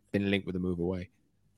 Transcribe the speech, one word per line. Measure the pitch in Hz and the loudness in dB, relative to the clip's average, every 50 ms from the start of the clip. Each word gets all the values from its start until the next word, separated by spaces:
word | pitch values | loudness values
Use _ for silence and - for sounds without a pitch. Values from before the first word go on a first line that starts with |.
| - _ | -4 _
been | - 101 101 98 | 0 0 2 4
linked | 98 98 95 - | 2 2 0 0
with | 90 | -4
a | 92 | -2
move | 90 90 90 85 | 0 0 0 0
away. | 85 87 92 92 90 - _ _ _ _ _ _ _ _ _ | 0 0 -2 -2 -6 -10 _ _ _ _ _ _ _ _ _